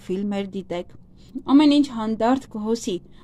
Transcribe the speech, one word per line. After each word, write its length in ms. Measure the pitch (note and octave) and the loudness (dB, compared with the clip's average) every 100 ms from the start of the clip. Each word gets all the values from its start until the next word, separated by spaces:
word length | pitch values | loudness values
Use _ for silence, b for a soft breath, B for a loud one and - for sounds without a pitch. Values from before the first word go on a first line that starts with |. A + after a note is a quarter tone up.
ֆիլմեր 480 | - F#3 G3+ G3+ G3 | -6 -4 -4 -4 -6
դիտեք։ 400 | F#3+ F3+ F3 F3+ - - - b b - | -8 -8 -8 -8 -14 -20 -20 b b 2
Ամեն 200 | C#4 D4+ C#4+ | 6 6 4
ինչ 80 | C#4 | 2
հանդարտ 520 | A3+ A3 G#3+ A3 C4 - | -2 -4 0 2 0 -2
կհոսի 460 | A3 G#3+ A#3 A3+ F3 - b | -8 -4 -4 -4 -8 -8 b